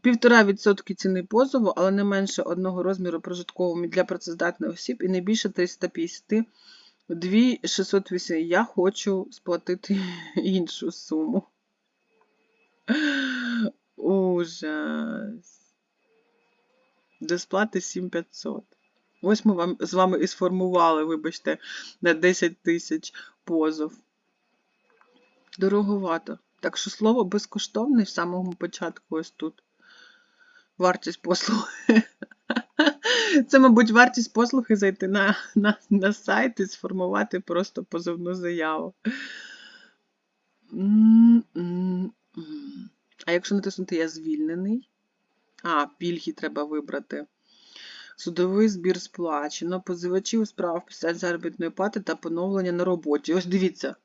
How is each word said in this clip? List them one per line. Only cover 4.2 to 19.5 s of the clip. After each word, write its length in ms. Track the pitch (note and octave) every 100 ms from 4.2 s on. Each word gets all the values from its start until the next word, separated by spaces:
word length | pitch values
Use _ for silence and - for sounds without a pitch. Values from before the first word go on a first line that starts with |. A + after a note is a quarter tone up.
| - E3+ F3 F3 D#4
осіб 280 | E3+ - A#3+
і 40 | F#3
не 140 | F#3
більше 280 | F3+ A3+ G3+
триста 380 | F#3 F3+ - F3+
п'ятдесят 580 | - E3+ - _ G#3+ A3+ _ _ - _ _ -
дві 500 | E3+ F3+ G#3+ B3+ A#3+
шістсот 480 | - - F#3+ G3 F#3+
вісім. 260 | F3+ - D#3+
Я 260 | E3+ F3
хочу 640 | A3+ - F3+ - - C3+ -
сплатити 680 | - - E3+ - F3+ - G3 F#3 F3
<laughs> 160 | E3 -
іншу 560 | - F#3+ E3 - E3
суму. 520 | - - D#3 D#3+ G3+ - _ _ _ _ _ _ _ _ _ _ _ _ _ - C#4+ D4 C#4 C4+ B3+ A#3+ A#3+ G#3+ _ _ -
Ужас. 1800 | D#3+ F#3+ F#3 F3 E3+ E3+ D#3 D#3 D3+ - D3+ D3+ - - _ _ _ _ _ _ _ _ _ _ _ _ _ _ _ _ _ _
До 180 | D#3+ F3
сплати 420 | - F#3 G#3+ F#3
сім 280 | - F#3 F3+
п'ятсот. 540 | E3+ E3+ - E3+ - - _ _ _ _ _
Ось 240 | F3+ G#3+
ми 80 | G#3+